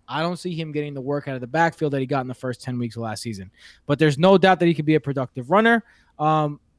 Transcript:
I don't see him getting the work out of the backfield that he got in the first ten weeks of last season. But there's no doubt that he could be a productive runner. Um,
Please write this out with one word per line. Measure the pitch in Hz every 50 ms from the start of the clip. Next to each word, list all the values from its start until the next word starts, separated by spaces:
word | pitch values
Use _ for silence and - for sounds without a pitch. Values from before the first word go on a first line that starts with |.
| _
I | - 127 151
don't | 160 175 180 -
see | - 185 170
him | 160 165 156
getting | 143 151 147 147 143
the | 139
work | 123 139 143 143 -
out | 143 131
of | 127
the | 123
backfield | 120 127 160 165 165 160 - 160 147
that | 139 135
he | 135
got | 127 143 135
in | 127 127
the | 123
first | - - 127 120 -
ten | - 127 123 120
weeks | 120 117 110
of | 117
last | 113 110 107 -
season. | - 120 107 95 95 - _ _ - - - _ _
But | - 147 -
there's | 156 151 139
no | 151 165 190 196
doubt | 185 165 190 185 180
that | 175
he | 170 160
could | 151 151
be | 151 156
a | 151
productive | - 143 135 135 131 - - 131 120 127
runner. | 175 208 220 233 233 226 - _ _ _ _ _ _
Um, | - 151 156 156 156 151 147 147 - _ _ _